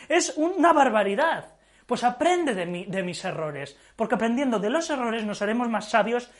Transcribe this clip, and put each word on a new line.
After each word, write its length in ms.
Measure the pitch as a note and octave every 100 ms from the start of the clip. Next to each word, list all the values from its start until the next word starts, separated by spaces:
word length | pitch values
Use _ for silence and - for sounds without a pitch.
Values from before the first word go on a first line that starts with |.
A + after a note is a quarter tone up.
| -
es 240 | E4 E4+ D4+
una 360 | D#4+ F#4+ E4
barbaridad. 800 | D#4 C4+ G#3+ G3 G3+ D#4+ A3+ - _ _ _ -
Pues 180 | B3
aprende 520 | A#3+ B3 D#4+ F4+ D#4 G3
de 100 | F3
mi, 200 | F3 G3+
de 180 | F#3+
mis 200 | F3+ E3+ F#3
errores, 520 | D#3 D#3 C#3+ C#3+ - - -
porque 200 | G#3+ A3
aprendiendo 420 | A3+ A#3+ C#4 A3
de 120 | G3+
los 200 | D4+ E4
errores 360 | C#4+ A#3+ A3 A3
nos 160 | G3
haremos 260 | G#3 A#3 A#3+
más 220 | A3 A3
sabios 420 | A3+ G#3 A#3+ A#3+ -